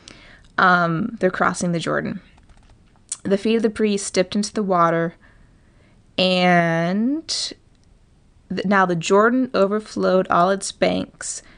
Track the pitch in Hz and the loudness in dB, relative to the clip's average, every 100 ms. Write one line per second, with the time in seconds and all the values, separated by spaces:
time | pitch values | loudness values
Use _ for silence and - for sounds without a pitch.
0 | - - - - - - 185 175 170 160 | -20 -20 -20 -20 -10 0 2 4 2 -2
1 | - 226 185 - 165 180 180 170 156 147 | -4 -2 -2 0 -2 -2 -4 -4 -4 -4
2 | - 190 - _ _ - - - _ _ | -4 -10 -14 _ _ -20 -20 -20 _ _
3 | - - 196 196 220 226 220 220 214 202 | -16 -8 -2 0 0 0 0 0 0 -2
4 | - 190 185 202 208 - 196 180 170 165 | -2 -2 -2 -2 -4 -4 0 2 2 2
5 | 165 - - - - _ _ _ _ _ | -2 -6 -20 -20 -20 _ _ _ _ _
6 | _ - 185 180 180 175 170 165 170 196 | _ -2 0 2 4 4 2 0 0 0
7 | 240 302 - - - - _ _ _ _ | -2 -2 -6 -8 -8 -12 _ _ _ _
8 | _ _ _ _ - 185 185 202 185 175 | _ _ _ _ -10 -4 0 2 2 0
9 | - 196 226 254 254 190 196 208 214 208 | 2 4 4 2 0 0 0 0 -6 -4
10 | 185 185 185 170 185 196 - - 180 180 | 0 2 2 2 2 0 -6 -4 -2 -2
11 | - - - - - | -6 -12 -12 -12 -16